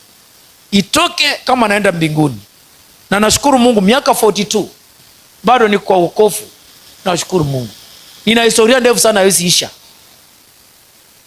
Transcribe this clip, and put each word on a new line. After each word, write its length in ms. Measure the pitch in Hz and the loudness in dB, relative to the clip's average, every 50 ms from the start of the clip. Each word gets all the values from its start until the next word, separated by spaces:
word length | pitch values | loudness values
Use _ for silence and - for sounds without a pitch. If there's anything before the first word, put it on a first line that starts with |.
| _ _ _ _ _ _ _ _ _ _ _ _ _ - | _ _ _ _ _ _ _ _ _ _ _ _ _ -2
Itoke 680 | 208 196 - - - 302 349 339 - - 302 285 247 - - | -2 -2 -2 0 -2 -2 -2 -2 -2 -4 -4 -4 -4 -4 -4
kama 240 | - 247 254 233 202 | -2 -2 0 0 0
naenda 240 | 202 208 202 202 | 0 0 0 -2
mbinguni. 480 | 175 165 165 156 151 156 151 143 117 101 - _ _ _ _ _ _ _ _ _ _ _ _ - | -2 -2 -4 -2 0 0 -2 -2 -4 -8 -18 _ _ _ _ _ _ _ _ _ _ _ _ -4
Na 100 | 190 202 | -2 0
nashukuru 380 | 214 214 - - - 285 269 247 | 0 0 0 0 0 2 2 2
Mungu, 220 | 233 247 240 208 | 2 2 2 2
miaka 340 | 190 190 247 285 277 277 233 | 2 2 2 2 2 0 0
forty-two, 540 | - 226 214 170 196 202 - - 208 151 - - _ _ _ _ _ - _ _ _ _ _ _ _ - | 0 0 0 0 -2 -4 -4 -4 -6 -6 -8 -12 _ _ _ _ _ -20 _ _ _ _ _ _ _ 0
bado 240 | 214 247 247 226 208 | 2 2 2 2 2
niko 160 | 202 196 - | 0 -2 0
kwa 120 | - 196 | 0 0
wokovu. 460 | 185 170 160 - - 214 208 - - - - - - - - - - - - - - - | 0 0 0 0 0 0 0 0 -4 -14 -16 -20 -20 -20 -20 -20 -20 -20 -20 -18 -10 -6
Nashukuru 400 | 196 175 165 - - 190 180 151 | -6 -4 -4 -4 -4 -2 -2 -2
Mungu. 240 | 139 139 127 120 104 - - - - - - - - - - - | -2 -4 -6 -8 -10 -14 -20 -20 -20 -20 -20 -20 -20 -16 -6 -2
Nina 160 | 208 226 233 | 0 0 2
historia 380 | 233 226 220 226 220 220 254 254 | 2 2 2 2 2 4 2 2
ndefu 180 | 240 247 240 185 | 2 2 2 2
sana, 220 | - 220 214 196 | 2 2 2 2
haiwezi 260 | 190 196 180 - 175 | 2 2 0 0 -2
isha. 240 | 180 - - 135 110 - - - - - - - - _ _ _ _ _ _ _ _ _ _ _ _ _ _ _ _ _ _ _ _ _ _ _ | -2 -2 -2 -4 -6 -12 -20 -20 -20 -20 -20 -20 -20 _ _ _ _ _ _ _ _ _ _ _ _ _ _ _ _ _ _ _ _ _ _ _